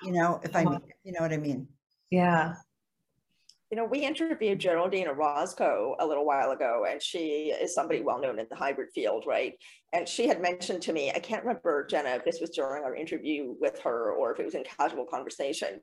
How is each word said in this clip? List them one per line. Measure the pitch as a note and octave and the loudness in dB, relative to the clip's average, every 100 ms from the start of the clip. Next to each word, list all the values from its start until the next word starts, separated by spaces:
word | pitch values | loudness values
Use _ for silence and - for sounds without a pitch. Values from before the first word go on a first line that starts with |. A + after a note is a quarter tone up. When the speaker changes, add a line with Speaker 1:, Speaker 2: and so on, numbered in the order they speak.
Speaker 1:
you | F#3+ | -2
know, | F3 E3+ - | 2 4 2
if | E3 F3+ | 0 4
I | |
Speaker 2:
Uh-huh. | F3+ E3 - - | 4 2 -6 -18
Speaker 1:
you | G3 | -8
know | F3 | -2
what | E3 | 0
I | D#3 | 0
mean? | D3 C3+ C3+ _ _ _ - | -2 -4 -6 _ _ _ 0
Speaker 2:
Yeah. | F3+ F3+ E3 D#3+ E3+ - _ _ _ _ _ _ _ _ _ - | 4 6 6 2 -2 -14 _ _ _ _ _ _ _ _ _ -6
Speaker 3:
You | A3 | -2
know, | A3+ | 0
we | C4+ | 0
interviewed | C#4 D#4 E4 D#4 G#3+ E3 | 0 0 -2 0 0 2
Geraldine | F#3 E3 F#3 F#3+ E3+ | 2 2 2 2 0
Orozco | C#3 D3+ D3 F3+ - D#3+ G#2 A#2 - | 0 0 2 -2 2 2 2 0 0
a | D#3+ | 0
little | C#3+ D3 | 2 2
while | C#3 B2 | 2 2
ago, | C3+ C3 A#2 G2 | 2 2 2 0
and | C#3+ | -2
she | - F3+ D#3+ D3 D3+ | -4 -4 -2 -2 0
is | - E3+ G3 | -2 0 -2
somebody | E3+ C#3+ | 0 0
well | C3+ B2 | 0 0
known | C3+ A2 | -2 -4
in | A2+ | -6
the | B2 | -4
hybrid | C#3 C3+ - - | -2 -2 -4 -2
field, | G#2+ A2 C#3+ | 0 0 0
right? | A2+ B2 - - - - | 0 0 -6 -20 -20 -4
And | E3+ - | -2 -2
she | - A#3 | 0 2
had | - | 4
mentioned | F3+ F3+ - F3+ | 2 -2 -4 -4
to | F3+ | -2
me, | D#3+ C#3 | 0 0
I | - | -2
can't | - G#3+ | -4 -4
remember, | G#3+ A#3 E3+ D3 C#3 | -2 -2 0 0 2
Jenna, | E3 C#3 | 0 0
if | B2+ | 0
this | - - | -2 -2
was | E3 | -4
during | - C3+ C#3+ | -2 -2 -2
our | C#3 - | -4 -6
interview | E3 E3 C#3+ D3 C3 B2 | -6 -4 -2 -2 -4 -2
with | C#3+ - | -2 0
her | C#3+ A#2+ A2 | -2 0 0
or | - A#2+ | 2 0
if | A2+ | 0
it | - | -4
was | D#3 | -6
in | |
casual | - - D3+ C#3 B2 | -6 0 0 0 -6
conversation, | C3 C3 - C#3+ D#3 - G2 | -6 -6 -6 -4 -2 -4 -6